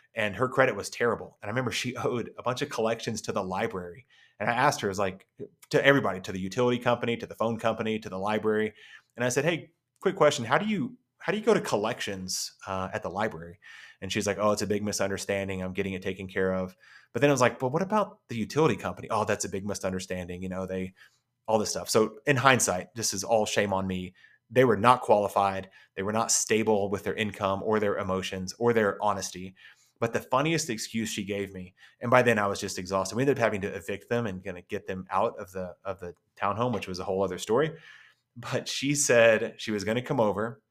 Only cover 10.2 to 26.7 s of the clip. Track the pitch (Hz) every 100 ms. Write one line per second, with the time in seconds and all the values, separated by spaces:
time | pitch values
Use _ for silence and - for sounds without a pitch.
10.2 | 151 - 113 143 214 202 123 - _ _
11.2 | - 202 214 202 - 117 107 123 - 98
12.2 | 92 - - - - 95 92 107 92 92
13.2 | 110 85 85 85 - - - - 98 110
14.2 | 101 95 104 104 98 104 104 98 98 98
15.2 | - 98 98 95 92 92 98 95 98 92
16.2 | 95 95 95 92 92 - - - _ 120
17.2 | 143 135 120 120 127 151 190 214 196 -
18.2 | - 117 98 139 156 98 90 90 - 110
19.2 | 110 104 101 98 101 95 98 92 - 92
20.2 | 87 90 92 92 92 95 92 - - _
21.2 | _ _ - 110 101 92 90 117 107 -
22.2 | - 135 135 123 - 90 85 113 110 98
23.2 | 95 113 107 - 104 95 95 92 90 -
24.2 | - _ - 117 131 101 117 127 - 104
25.2 | 101 101 98 95 92 - _ - 95 110
26.2 | 113 - - 110 110